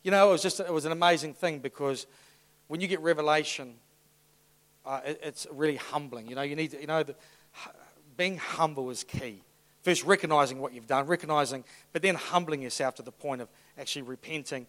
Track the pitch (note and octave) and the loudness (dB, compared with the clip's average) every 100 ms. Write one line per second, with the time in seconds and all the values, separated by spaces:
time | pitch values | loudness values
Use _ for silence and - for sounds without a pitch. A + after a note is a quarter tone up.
0 | F#3 G3 G3+ F3 F3+ - F3+ D#3+ D3+ E3 | 2 8 8 8 2 -2 -2 -2 -2 4
1 | F3 E3 D#3 C#3 F3 D3+ B2+ - C#3+ B2+ | 6 4 2 -4 -4 -2 -6 -4 -2 -2
2 | - - - _ _ _ - D#3+ F#3 F3+ | -6 -18 -20 _ _ _ -10 -4 -2 0
3 | E3 D#3 D3+ D3+ D3+ - B2+ A#2 _ _ | 2 2 4 4 2 -4 -10 -18 _ _
4 | _ _ _ _ _ _ _ _ - C3+ | _ _ _ _ _ _ _ _ -6 -6
5 | C3+ D3+ D3+ - - C#3 D#3 C3 - D3 | -4 -8 -8 -10 -10 0 0 0 -4 -4
6 | C#3+ A#2+ A2+ B2+ C#3+ D3 D#3 C#3 D3 D#3+ | -4 -10 -8 -6 -4 -2 -4 -6 -2 0
7 | D3 - - _ _ - - - - _ | 0 -6 -18 _ _ -18 -18 -18 -20 _
8 | - - F#3 F3 - - D#3+ C3+ B2+ A#2+ | -12 -2 -2 -2 -6 0 0 0 -6 -6
9 | - - C3 G2 _ _ _ _ F#3 E3+ | -8 -8 -8 -12 _ _ _ _ 0 2
10 | D#3 G3 D#3+ D3+ C3+ C3 C3+ B2 A2+ C3+ | 4 2 4 4 4 0 -10 -8 -2 0
11 | C#3 F3 D3+ D3+ C3+ C3 - - _ E3+ | 2 0 0 0 0 -2 -10 -20 _ -2
12 | F#3+ E3+ - F3+ E3 D3 B2+ - C3+ - | 0 0 0 0 0 -2 -4 -2 -2 -4
13 | A#2+ - D3 C3 A2+ _ _ - C3+ D3 | -10 -10 -6 -6 -8 _ _ -12 -8 -8
14 | B2 B2+ - D#3 C3+ C3+ | -8 -12 -8 -8 -6 -10